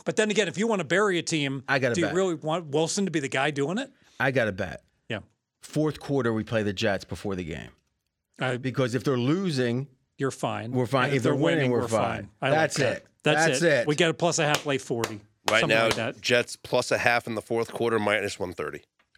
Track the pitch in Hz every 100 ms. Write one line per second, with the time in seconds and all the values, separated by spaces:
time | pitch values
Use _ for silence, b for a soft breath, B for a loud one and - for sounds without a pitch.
0 | - 165 214 208 185 147 226 202 151 175
1 | 208 175 - 165 143 135 127 139 127 120
2 | 165 180 190 160 151 165 160 143 160 -
3 | 196 156 135 135 143 139 143 202 269 b
4 | b - 131 131 110 95 92 - _ _
5 | - 107 - _ _ _ - - 156 143
6 | - 139 117 110 107 113 104 95 113 95
7 | - 95 104 95 82 78 57 - _ _
8 | _ _ _ - 131 127 127 123 127 120
9 | 147 127 120 170 190 135 123 120 143 _
10 | _ - 139 - 127 107 110 123 123 131
11 | 127 139 113 143 - 165 131 120 117 110
12 | 107 113 104 _ 131 147 156 - 123 -
13 | - _ - 151 160 131 170 139 117 151
14 | 170 156 170 156 151 147 147 135 - 120
15 | 110 107 - _ - 107 120 110 113 110
16 | 117 - - 120 117 - - 127 - 113
17 | - 120 - 110 - 113 113 - 117 113
18 | 104 104 98 - 92 85 73 73 - _
19 | _